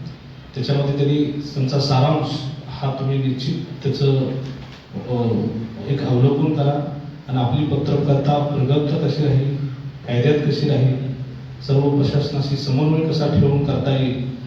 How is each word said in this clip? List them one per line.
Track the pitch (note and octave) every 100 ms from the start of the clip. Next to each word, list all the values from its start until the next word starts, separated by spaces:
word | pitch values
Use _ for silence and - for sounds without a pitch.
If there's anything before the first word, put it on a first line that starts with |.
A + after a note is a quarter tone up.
| - - - - -
त्याच्यामध्ये | C3+ C3 C#3 C#3 C#3
त्यांनी | C#3+ D3+ C#3+ - -
त्यांचा | C#3 B2+ C#3
सारांश | - C3 D3+ D3+ B2+ - - - -
हा | - C3+ -
तुम्ही | C3+ C3+
निश्चित | C3 B2 - - - -
त्याचं, | - - C#3 C3 - - - - - - -
अ, | - - A#2+ A2+ G2+ - - - - C#3+
एक | C3+
अवलोकन | B2+ B2 C#3 C#3+ D#3
करा | D3 C#3 C#3+ - - - - -
आणि | C3
आपली | B2 D3 C#3+
पत्रकारिता | C3+ D3+ C#3 C#3 C#3 D3 D3 C#3+
प्रगल्भ | C3 B2+ D3 D3 D#3+
कशी | C#3 D3
राहील, | C#3 C3 C#3+ C#3+ - - - - -
कायद्यात | A#2 D3+ D3 C#3
कशी | - D3
राहील, | B2 C3 B2+ - - - - - - -
सर्व | C#3 C#3+
प्रशासनाशी | C#3+ A#2+ C#3+ - C#3 C3+ C3+
समन्वय | C#3 C3 D3+ D#3+ D#3+
कसा | D#3 C#3+
ठेवून | - C#3 C#3
करता | C#3 B2+ C#3 C3
येईल | C3 A2+ - -